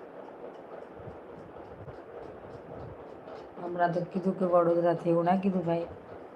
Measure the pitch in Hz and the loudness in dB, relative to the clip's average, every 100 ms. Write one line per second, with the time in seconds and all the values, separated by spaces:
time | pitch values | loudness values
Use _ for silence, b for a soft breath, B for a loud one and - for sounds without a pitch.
0 | - - - - - - - - - - | -14 -14 -14 -12 -14 -14 -14 -14 -12 -12
1 | - - - - - - - - - - | -12 -12 -14 -14 -14 -14 -14 -14 -12 -12
2 | - - - - - - - - - - | -12 -12 -12 -12 -12 -14 -12 -10 -10 -12
3 | - - - - - - 175 175 175 170 | -14 -14 -12 -12 -12 -8 -4 2 4 4
4 | 170 190 190 185 180 175 170 170 175 170 | 0 0 0 2 6 8 8 6 6 4
5 | 170 170 170 190 196 180 170 170 170 - | 4 6 6 6 4 2 2 2 0 -8
6 | - - - | -14 -14 -14